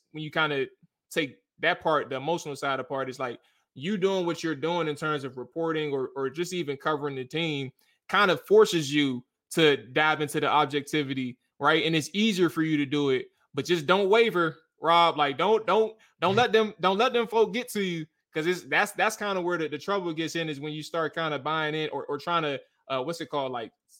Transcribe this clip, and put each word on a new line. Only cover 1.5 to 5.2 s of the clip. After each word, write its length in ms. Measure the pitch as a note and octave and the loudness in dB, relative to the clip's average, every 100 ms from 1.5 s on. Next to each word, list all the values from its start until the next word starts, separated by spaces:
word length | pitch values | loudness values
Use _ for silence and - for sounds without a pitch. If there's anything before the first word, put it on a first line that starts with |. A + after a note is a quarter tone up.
| - | -4
that 220 | D#3 F3+ | -2 0
part, 280 | E3 D3 B2 | 0 0 -2
the 60 | C3 | -6
emotional 400 | C#3+ E3+ D3+ C3+ | -4 -6 -6 -6
side 240 | C#3 C3 | -4 -4
apart, 280 | B2+ C3+ C3 | -4 -6 -6
is, 100 | B2+ | -6
like, 200 | B2+ A2+ _ _ _ | -8 -10 _ _ _
you 220 | B2+ D#3 G#3 | -10 -6 -2
doing 300 | F#3+ F#3+ E3+ | 0 0 -2
what 160 | E3 | -4
you're 120 | E3 | -4
doing 340 | C#3+ D#3+ F3 D#3 | -4 -4 -2 -2
in 80 | C#3+ | -4
terms 280 | D#3 D3+ | -4 -4